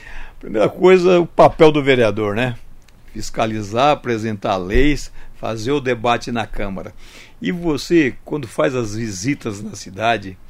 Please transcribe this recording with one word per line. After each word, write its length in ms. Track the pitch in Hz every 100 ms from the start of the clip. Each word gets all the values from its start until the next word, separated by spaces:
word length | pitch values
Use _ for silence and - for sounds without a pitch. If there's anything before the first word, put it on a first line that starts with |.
| - - - -
Primeira 300 | - 214 202
coisa, 500 | - 185 185 175 175
o 80 | 165
papel 460 | - 156 - 156
do 100 | 151
vereador, 520 | 139 127 110 104 104
né? 220 | 104 127 117 - - - - -
Fiscalizar, 760 | 107 - - 113 107 101 117 143
apresentar 640 | 143 123 113 110 104 117 95
leis, 560 | 90 117 143 139 - - - -
fazer 360 | 110 113 110
o 80 | 147
debate 520 | 127 117 120 117 -
na 140 | 117 104
Câmara. 460 | - 101 92 85 - - - - -
E 120 | 180
você, 600 | 180 170 143 - 170 135 -
quando 240 | - 151 123
faz 260 | - 156
as 200 | 127 110 107
visitas 680 | 117 95 113 139 117 101
na 120 | 107
cidade, 640 | - - 98 113 113 95 90